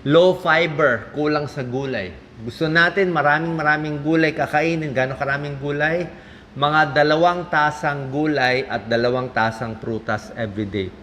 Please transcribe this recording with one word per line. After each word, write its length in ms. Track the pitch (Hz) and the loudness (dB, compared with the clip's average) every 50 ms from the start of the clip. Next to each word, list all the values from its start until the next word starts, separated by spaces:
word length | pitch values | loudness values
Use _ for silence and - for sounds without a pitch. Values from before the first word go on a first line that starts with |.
Low 320 | - 135 147 165 180 185 180 180 | 0 4 6 6 6 6 4 2
fiber, 720 | - 170 156 165 170 165 151 147 156 135 120 107 104 - | 0 2 2 2 2 0 0 2 2 2 2 0 -4 -8
kulang 320 | - 139 147 151 151 151 147 | -6 -2 -2 0 0 -2 -2
sa 160 | 139 - 147 | -4 -8 -8
gulay. 480 | 127 123 120 135 139 131 127 110 95 90 - - - - - - | -8 -4 -4 -4 -4 -4 -4 -6 -6 -8 -10 -16 -20 -20 -18 -12
Gusto 320 | 113 120 - - 160 156 | -12 -12 -6 -4 -2 0
natin 400 | 156 170 170 175 170 196 196 180 | 4 4 4 4 4 2 0 2
maraming 400 | 175 156 139 147 147 156 165 170 | 2 2 4 4 4 2 0 -2
maraming 480 | 165 160 151 151 151 151 151 151 151 147 | -4 0 2 2 2 0 0 -4 -6 -4
gulay 320 | 143 151 160 165 160 156 | -2 0 2 4 2 2
kakainin. 640 | 151 151 139 131 - 151 156 165 165 160 156 147 127 | 0 -2 -4 0 0 0 0 0 -2 -2 -4 -2 -2
Gaano 160 | 127 131 131 | -2 -2 -2
karaming 480 | 135 131 143 135 139 143 147 147 143 135 | -2 -4 -4 -4 -2 -4 -4 -8 -8 -8
gulay? 480 | 139 143 143 147 147 156 165 175 175 165 - - - - - - - - - | -6 -6 -2 0 0 0 0 -2 -4 -6 -10 -16 -20 -20 -20 -20 -20 -18 -4
Mga 400 | 135 139 147 151 156 156 143 135 | -2 0 2 4 4 2 4 4
dalawang 560 | 147 147 151 156 156 170 175 175 180 170 - | 4 4 4 4 4 4 4 2 0 -4 -2
tasang 560 | - 156 147 151 147 - - 151 143 143 139 131 | 0 2 2 0 0 -2 -4 -4 -4 -4 -6 -6
gulay 560 | 131 147 156 156 147 139 127 127 127 127 131 | -4 -2 0 0 2 2 2 2 2 0 -2
at 240 | - 110 117 101 110 | -2 -6 -6 -2 0
dalawang 400 | 117 117 117 123 123 127 127 127 | 0 2 2 2 0 0 -2 -2
tasang 480 | - 117 110 113 110 - 127 117 - | 0 0 0 0 0 -4 -8 -8 -8
prutas 560 | - - 117 113 110 - - 110 104 - - - - | -8 -6 -6 -6 -6 -4 -4 -6 -6 -6 -12 -8 -6
everyday. 480 | 113 107 98 104 110 98 95 104 95 90 - - | -6 -6 -4 -6 -6 -4 -4 -4 -6 -6 -8 -16